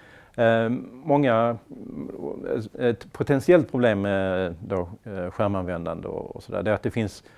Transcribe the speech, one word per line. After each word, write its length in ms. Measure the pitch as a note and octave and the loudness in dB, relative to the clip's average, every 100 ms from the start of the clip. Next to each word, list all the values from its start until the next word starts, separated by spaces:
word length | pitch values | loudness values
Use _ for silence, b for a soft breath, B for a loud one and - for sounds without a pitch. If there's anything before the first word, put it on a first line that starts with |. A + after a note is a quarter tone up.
| b b b - | b b b 2
Eh, 260 | A2+ A2+ A2+ B2+ - B2 | 4 4 2 -2 -8 -8
många, 520 | D#3 C#3+ C3+ A2+ A#2 A#2 - - - - - - - - F2+ B2+ G#2+ - | 2 4 4 4 2 -2 -10 -16 -14 -12 -10 -10 -10 -8 -4 -4 -4 -2
ett 340 | B2 A2+ - | 0 -2 -6
potentiellt 580 | - C3+ C#3 C3 F3 C3 | -4 0 2 6 6 4
problem 300 | C3 A#2+ G2+ | 2 4 4
med 540 | G2+ G2 F#2+ F#2 F2+ E2 G2 | 2 0 0 0 -2 -4 -4
då, 220 | F#2+ F2 G#2+ | -4 -4 -10
eh, 260 | A2+ F#2+ F2 | -12 -8 -6
skärmanvändande 800 | - G#2 G2 F2+ E2+ E2 E2+ - | 0 0 0 -2 -4 -4 -6 -8
och, 280 | - - - | -8 -10 -12
och 60 | |
sådär, 200 | - F#2+ | -8 -2
det 80 | F#2+ | 0
är 40 | |
att 80 | G2+ | 0
det 80 | A2+ | 0
finns, 320 | A#2 G#2 - - | -2 -4 -6 -20